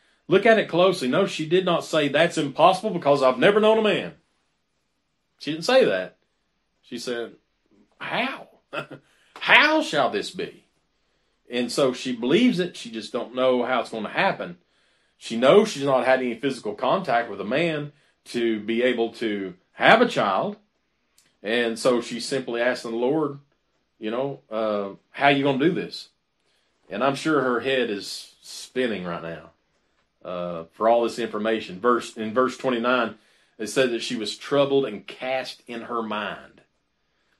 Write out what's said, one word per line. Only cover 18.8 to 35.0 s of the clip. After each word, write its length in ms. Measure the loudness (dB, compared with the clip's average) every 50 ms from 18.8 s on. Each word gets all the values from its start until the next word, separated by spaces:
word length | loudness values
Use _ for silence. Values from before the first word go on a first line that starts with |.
able 300 | 2 0 2 0 -2 -4 -4
to 400 | -6 -4 -4 -4 -4 -6 -8 -10 _ _ _ _
have 260 | 2 6 6 6 6
a 60 | 4 2
child. 480 | 2 -2 0 0 0 0 -2 -4 -8 -12 _ _ _ _ _ _ _ _ _ _ _ _ _ _ _ _
And 360 | -4 -2 0 0 0 -2 -2 0
so 220 | 2 2 2 2
she's 260 | 0 -4 -8 -8 -6
simply 340 | -4 -4 -4 -4 -4 -2 0
asking 300 | 0 0 0 -2 -6 -6
the 60 | -4
Lord, 420 | -2 0 0 0 0 -2 -2 -4 -10 _ _ _ _ _ _ _ _ _ _ _ -10
you 120 | -8 -6
know, 300 | -4 -4 -4 -6 -6 -10 _ -8
uh, 460 | -6 -4 -2 -2 -2 -2 -4 -6 -10 -16 _ _
"How 160 | -4 2 4 4
you 160 | 4 4 2
gonna 140 | 0 0 2
do 120 | 2 0
this?" 380 | 0 0 -6 -8 -10 -14 -16 _ _ _ _ _ _ _ _ _ _ _ _ _ _ _ _ -10
And 140 | -4 0
I'm 120 | 0 0 0
sure 260 | 0 -2 0 0 2
her 200 | 2 0 0 0
head 300 | 0 0 0 0 0 -2
is 440 | -4 -6 -8 -12 -14 -14 -16 -18 _ _
spinning 640 | -20 -18 -16 -16 -16 -8 -4 -2 -2 -2 -2 -4 -6
right 180 | -8 -8 -8
now, 280 | -8 -10 -12 -12 -16 -20 _ _ _ _ _ _ _ _ _ _ _ _ _ _ -14
uh, 400 | -10 -8 -6 -6 -6 -8 -10 -12 -14
for 160 | _ 0 4 4
all 140 | 4 4
this 160 | 2 0 -2 -4
information. 600 | -6 -6 -4 -4 -2 -2 -2 -2 -4 -10 -12 -2
Verse, 360 | 2 2 2 2 -2 -8 -10
in 180 | -8 -8 -2 0
verse 220 | 0 0 0 -2
twenty-nine, 600 | -4 -4 -2 -2 0 0 0 2 0 0 -2 -6 _ _ _ _ _ _ _ _ -10
it 100 | -10 -2
said 220 | 2 2 2 2
that 120 | 0 -2
she 140 | -4 -6 -6
was 200 | -6 -6 -8 -8
troubled 500 | -10 -6 -2 2 2 2 4 2 2 2
and 200 | 0 -6 -10